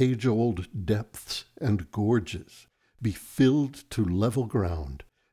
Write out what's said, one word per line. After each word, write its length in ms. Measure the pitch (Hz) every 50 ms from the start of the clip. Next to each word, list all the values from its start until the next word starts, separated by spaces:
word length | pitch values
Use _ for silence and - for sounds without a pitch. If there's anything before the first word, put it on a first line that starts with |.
age-old 840 | 127 127 127 110 117 127 107 110 120 120 98 85 90 - - 110 87
depths 580 | 85 107 104 110 - - - - - - - - - _ -
and 280 | 160 110 104 95 85 -
gorges 760 | - 107 104 107 120 113 90 - - 90 - - - - - _ _ _ _ _ _ -
be 120 | 117 110
filled 760 | 95 - - - - - 135 131 139 151 143 135 143 - - _
to 140 | - 117 104
level 420 | 87 87 95 107 120 110 135 123
ground, 580 | 104 - 117 95 87 85 80 71 67 67 - - - _ _ _ _